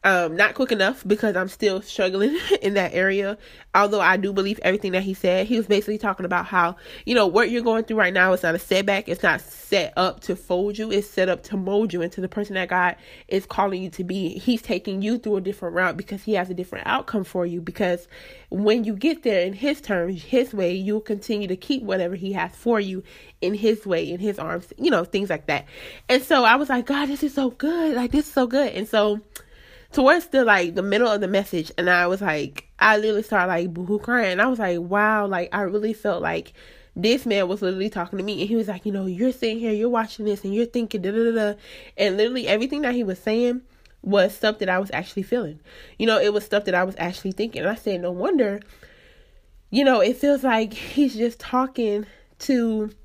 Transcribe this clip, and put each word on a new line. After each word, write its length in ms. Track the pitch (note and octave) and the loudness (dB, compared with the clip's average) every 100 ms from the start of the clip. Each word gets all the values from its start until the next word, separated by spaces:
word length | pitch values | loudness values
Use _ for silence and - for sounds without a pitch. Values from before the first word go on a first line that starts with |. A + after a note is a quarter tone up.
Um, 320 | G3 F#3 E3+ E3 | 4 4 2 2
not 180 | G#3+ | 0
quick 160 | - C4 | 2 -2
enough 320 | A3 F#3+ C4+ | 2 0 0
because 320 | F#3 G#3 A3 F3+ | -2 0 2 0
I'm 120 | F#3+ | -4
still 340 | - G#3 F#3+ | -2 -2 -2
struggling 560 | - - F#3+ F#3+ G#3+ D#4+ - | -6 -2 -2 2 0 0 0
<laughs> 120 | G4 | 0
in 120 | G3 | 2
that 200 | G3+ F3+ | 0 0
area. 420 | F3 F#3+ G3 G3 G#3+ - - - | 0 0 0 -2 -6 -14 -20 0
Although 260 | F3+ G3+ G#3 | 2 4 4
I 160 | F3 F#3+ | 4 4
do 160 | G3+ | 2
believe 280 | G3 G3 G#3+ | -2 -2 0
everything 300 | - G3+ G3+ | 0 0 -2
that 100 | F#3 | -2
he 100 | G3 | -2
said, 360 | F#3+ F#3 F#3 G3 | -2 2 2 2
he 80 | A#3 | 0
was 100 | G#3+ | 2
basically 320 | G#3 G#3 G#3 | 0 0 -4
talking 260 | G#3 F#3+ | -2 -2
about 220 | F#3 F3+ F3 | -2 -2 0
how, 300 | F#3 E3+ F3+ - - | 0 0 -2 -16 -14
you 120 | - A#3+ | 0 2
know, 100 | G3+ | 4
what 240 | F#3 A#3 | 4 2
you're 120 | A#3+ | 2
going 200 | A#3 A3 | 0 0
through 140 | A3+ A3 | 0 0
right 160 | F#3 | 2
now 200 | F#3+ F#3 | 4 4
is 120 | F#3 | 4
not 100 | E3+ | 0
a 60 | E3+ | -2
setback. 480 | - F#3 G3 G3 G3+ | 0 0 2 -2 -2
It's 160 | F3+ | -2
not 160 | - - | 0 0
set 520 | - - - G3+ D#3+ - | -4 -20 -2 -2 0 0
up 240 | F#3 - | -2 -2
to 160 | - F3+ | -6 -8
fold 420 | - F3+ G3+ G#3 | -2 -2 -2 -4
you. 140 | A3 | -2
It's 160 | G3+ G3+ | -2 -2
set 200 | - F#3 | -2 0
up 140 | F3 | 0
to 120 | - G#3 | -4 -6
mold 360 | F#3 G#3 A3 | -2 0 0
you 80 | F3 | -2
into 200 | E3+ F#3 | -6 -6
the 80 | F#3 | -8
person 260 | - G#3 | -6 -6
that 140 | F#3+ F3+ | -4 -2
God 260 | F3+ F3+ E3+ - - - | 2 2 0 -14 -20 -4
is 180 | F#3+ | -4
calling 380 | G3 - G3 F#3 | -2 -2 0 -2
you 80 | F#3 | -8
to 140 | - | -8
be. 340 | F3+ F#3+ F3 F#3 | -6 -4 -4 -4
He's 240 | - A3+ | -2 -2
taking 400 | - F#3 - F#3+ | 0 -4 -4 -4
you 160 | G#3 A#3 | -2 -2
through 200 | A3 G3+ | 0 -2
a 20 | |
different 340 | F#3 G3+ F3 | -2 -6 -6
route 220 | E3+ F#3 D#3+ | 0 0 -2
because 260 | F#3+ G3+ | -8 -10
he 120 | - | -2
has 140 | G3+ F3+ | -2 -2
a 60 | |
different 320 | F3+ F3+ F#3+ - | -6 -8 -8 -2
outcome 380 | A3+ - A3 | -2 -2 -6
for 200 | F#3 F#3+ | -4 -4
you. 160 | F3 F3 | -4 -4
Because 460 | E3+ - F#3+ F3 - - - - - | -8 -2 -2 -2 -6 -20 -20 -20 -10
when 340 | F#3 G#3 A#3 | -2 2 2
you 100 | G#3+ | 0
get 300 | G3+ D4+ D#4+ | 0 0 0
there 160 | A#3+ G3 | 0 0
in 120 | F3+ | 0
his 280 | G3 C#4 D4 | -2 -2 -2
terms, 420 | - F#3+ F3 F#3 | -2 -2 -2 -6
his 320 | - B3+ B3+ | 0 0 2
way, 200 | G#3 F3 | 0 -2
you'll 260 | F#3 F#3+ G#3 | -2 -2 -4
continue 480 | G#3 G#3 - G#3 G3+ | -2 -6 -2 -4 -2
to 80 | F#3+ | -6
keep 260 | - C4+ | -2 -4
whatever 320 | G#3+ F#3+ F3 | 0 -2 -2
he 180 | F#3 F#3+ | -4 -6
has 200 | G3 E3+ | -4 -4
for 240 | - A#3 A3+ | -4 0 0
you 240 | G3 F#3 - - - _ | 0 -6 -10 -20 -20 _
in 120 | F3 | -4
his 320 | G#3 A3 A3 | 2 2 2
way, 240 | G3+ E3+ D#3+ | 0 -2 -2
in 120 | F3 | -4
his 180 | G#3 G3 | -4 -4
arms, 340 | D#3+ E3+ - - | -6 -6 -8 -2
you 140 | B3+ | 2
know, 100 | G#3+ | 2
things 260 | F3 G3 G3 | 0 -4 -2
like 180 | D#3 - | -4 -2
that. 200 | D3 - - - - - | -4 -4 -18 -18 -20 2
And 140 | B3+ | 2
so 220 | C4 D4 | 4 4
I 100 | A#3 | 6
was 140 | B3 C#4+ | 4 4
like, 180 | B3+ A#3+ | -2 0
"God, 200 | C#4+ C#4+ | -2 -2
this 180 | C#4+ | -2
is 100 | D4+ | -2
so 160 | C4+ C4 | 0 -2
good. 460 | A#3+ D4 E4+ D#4+ B3 | -2 -2 0 0 0
Like, 160 | B3 | 0
this 140 | C4+ D4 | 0 0
is 60 | |
so 140 | - B3 | 0 2
good." 260 | C4 C4+ | 2 0
And 160 | - G#3+ | -2 0
so 320 | A3 G#3 G#3 - - - - - - - | 2 2 0 -8 -20 -20 -20 -20 -20 -6
towards 340 | - C4 E4+ E4 | 4 6 6 4
the, 180 | C4+ | 2
like, 300 | A#3 G3+ F3+ | 6 4 4
the 80 | F#3 | -2
middle 260 | G3 G3+ A#3+ | 0 2 4
of 120 | G#3 | 2
the 80 | F#3+ | 2
message, 440 | G3 G3+ F3 D#3 - | 0 0 -4 -4 -2
and 100 | F3+ | 2
I 200 | F3+ F3 | 4 2
was 120 | F#3+ | 0
like, 460 | G3 D3+ C#3 C#3+ - - | -2 -2 -4 -10 -18 2
I 200 | G#3 G#3+ | 4 4
literally 240 | G#3+ G#3+ | 2 0
started, 240 | A3 G#3 F3+ | 0 0 2
like, 260 | E3+ F3+ | 0 -2
boohoo 260 | E3 F3+ G#3 | -6 -4 -4
crying. 340 | G#3+ B3 G3+ | 0 0 2
And 100 | F#3 | 2
I 40 | A#3+ | 0
was 100 | B3 | 2
like, 220 | G3+ F3 | 0 -2
"Wow," 460 | F3 G3+ G#3+ A3 G3+ | 0 2 2 2 0
like, 240 | F#3 F3 | -2 -2
I 100 | G3 | -2
really 300 | G3 G#3 G#3+ | -2 -2 -2
felt 280 | G#3+ G#3 E3+ | -4 -4 -2
like 320 | D#3 E3 - - - - - - | -2 -4 -8 -20 -20 -20 -16 -2
this 280 | G3+ B3+ | 2 2
man 220 | B3 G3+ F3+ | 2 0 0
was 160 | G3 | -2
literally 260 | F#3+ F#3+ G#3 | -2 -2 -4
talking 300 | G3+ F#3 G3 | -4 -6 -6
to 60 | |
me. 160 | G3 G#3 | -6 -4
And 80 | G3 | -2
he 80 | A3+ | -2
was 100 | G#3 | -2
like, 180 | F#3 | -6
"You 60 | G#3 | -6
know, 160 | G3 F#3+ | -4 -4
you're 240 | F3+ B3+ | 0 -2
sitting 300 | B3 A3+ A3+ | 0 -4 -2
here, 120 | A#3 | -2
you're 160 | G#3 A#3 | 0 0
watching 360 | A#3 A3 - | 0 -2 -4
this, 180 | G#3+ G3+ | -4 -4
and 100 | F#3+ | -2
you're 140 | G3+ A#3 | -2 -2
thinking, 360 | B3 A3+ G#3+ | -2 -4 -4
da, 100 | F#3 | -2
da, 180 | G#3+ A#3 | 0 0
da, 220 | A3+ G#3 | 2 -2
da." 60 | G#3 - - - - | -4 -14 -20 -20 -2
And 200 | G3+ F#3+ | 0 2
literally 320 | A3 B3+ A#3 | 0 0 0
everything 340 | G#3 B3+ D4 | 0 0 -2
that 120 | C#4+ | -2
he 100 | B3 | -2
was 160 | G#3+ F#3 | -2 -4
saying 420 | - A3 A#3+ B3 - _ _ _ | -2 0 0 -2 -8 _ _ _
was 320 | A#3+ G3+ F#3+ | 0 4 4
stuff 240 | - G#3+ G#3+ | 2 -2 0
that 100 | F#3+ | -2
I 120 | F#3 | -2
was 100 | G3 | -2
actually 300 | B2+ F3+ - | -6 -6 -8
feeling. 380 | G3 B3 F#3 D#3 - - - - | -4 -4 -4 -10 -20 -20 -20 -2
You 100 | A3 | 2
know, 120 | A3 | 4
it 140 | G#3 | 4
was 120 | G#3 | 2
stuff 200 | G#3 G#3 | 0 -2
that 100 | G3+ | 2
I 80 | F3+ | 0
was 140 | F#3 G3 | 0 -4
actually 340 | E3+ F#3 F#3+ | -6 -6 -8
thinking. 300 | F#3 G#3+ - | -6 -6 -4
And 80 | E3+ | -4
I 60 | A3+ | -4
said, 240 | - F#3 | -4 -4
"No 100 | F3 | -4
wonder, 500 | F3+ B3+ E4+ A3 G3+ G3+ - - - - - - - _ - _ | -4 0 2 2 -2 -10 -20 -20 -20 -20 -20 -20 -20 _ -20 _
you 140 | G#3+ | 2
know, 160 | C#4 A#3+ | 4 6
it 160 | G3 B3 | 4 2
feels 260 | C#4+ C#4 | 2 2
like 300 | C4+ A3+ A3+ | 2 0 0
he's 400 | G#3 - - C#4+ | -6 -8 2 2
just 240 | A3+ A#3 A#3 | 2 -4 -4
talking 640 | - B3 C4 C4 A3+ G#3 G#3 - _ _ | -4 -2 0 -2 0 -2 -4 -16 _ _
to 500 | - C4 A#3 A3 G#3+ G#3+ | 0 2 2 -2 -4 -10